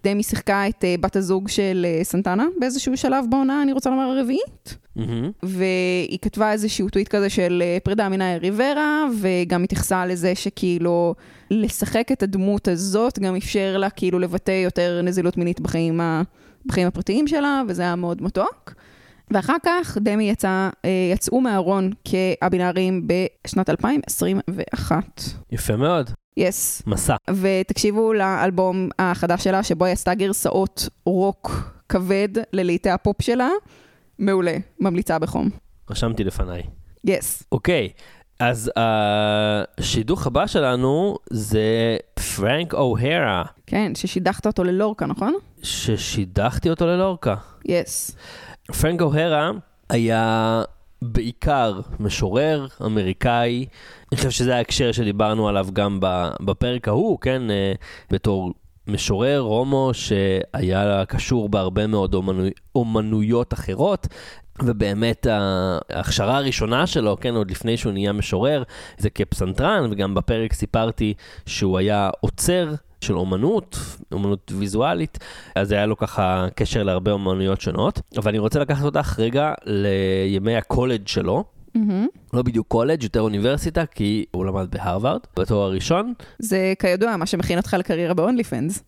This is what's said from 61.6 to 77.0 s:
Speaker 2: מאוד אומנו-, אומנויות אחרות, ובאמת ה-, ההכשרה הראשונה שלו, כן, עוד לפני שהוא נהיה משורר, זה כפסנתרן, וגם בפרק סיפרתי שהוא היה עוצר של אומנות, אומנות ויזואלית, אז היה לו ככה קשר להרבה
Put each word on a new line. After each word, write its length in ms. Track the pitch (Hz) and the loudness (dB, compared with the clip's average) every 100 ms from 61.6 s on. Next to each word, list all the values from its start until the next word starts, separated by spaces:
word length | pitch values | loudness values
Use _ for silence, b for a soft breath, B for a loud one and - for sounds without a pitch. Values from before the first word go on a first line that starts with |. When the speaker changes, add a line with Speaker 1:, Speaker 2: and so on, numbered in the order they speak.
| 92 95 107 | 0 0 0
Speaker 2:
מאוד 260 | 107 95 | 2 2
אומנו-, 300 | 95 95 92 95 - - | 0 0 0 0 -4 -4
אומנויות 800 | 131 117 110 107 110 104 120 120 | -2 0 0 0 0 2 2 0
אחרות, 540 | - - 95 175 190 - B B B - - | -6 -4 0 0 0 -4 B B B -20 -2
ובאמת 640 | 127 110 104 101 117 110 | -2 0 0 2 0 2
ה-, 520 | 127 104 98 92 95 85 - | 2 2 2 0 0 -2 -4
ההכשרה 480 | - 95 - 104 135 | -6 -2 0 0 0
הראשונה 500 | 139 - 110 123 175 | 0 -2 0 0 0
שלו, 300 | 165 107 95 | 0 0 0
כן, 140 | 127 | -2
עוד 160 | 117 98 | -2 -2
לפני 260 | 104 117 117 | -4 -2 -2
שהוא 160 | 120 | -2
נהיה 180 | 98 101 | -2 -2
משורר, 500 | 104 92 92 127 147 123 B B - | -2 -2 0 2 0 -4 B B -4
זה 120 | 104 | -4
כפסנתרן, 800 | - 101 - 92 92 151 214 120 | -2 -4 -2 -2 0 2 2 0
וגם 220 | 101 98 | 0 0
בפרק 400 | 95 - 113 113 | 0 0 -2 -2
סיפרתי 600 | - 107 113 113 - 107 101 B B | -2 0 0 0 0 -2 -2 B B
שהוא 320 | - - 98 92 | -10 -2 0 2
היה 320 | 98 104 98 - | 2 2 0 0
עוצר 540 | 107 - - 180 165 151 - - | -4 0 0 0 0 -4 -10 -10
של 160 | - 90 | -4 -2
אומנות, 600 | 92 95 139 220 - - - - - | 0 0 2 0 -4 -10 -10 -14 -8
אומנות 400 | 87 101 98 - 98 | -4 -2 -2 -4 -4
ויזואלית, 600 | 101 104 139 175 156 - B B B | -2 0 0 0 -4 -8 B B B
אז 160 | - 98 | -2 0
היה 140 | 101 | 2
לו 120 | 104 107 | 2 0
ככה 480 | 107 - 92 92 92 | -4 0 0 0 -2
קשר 280 | - 107 113 | -2 -2 0
להרבה 280 | 98 92 | 0 2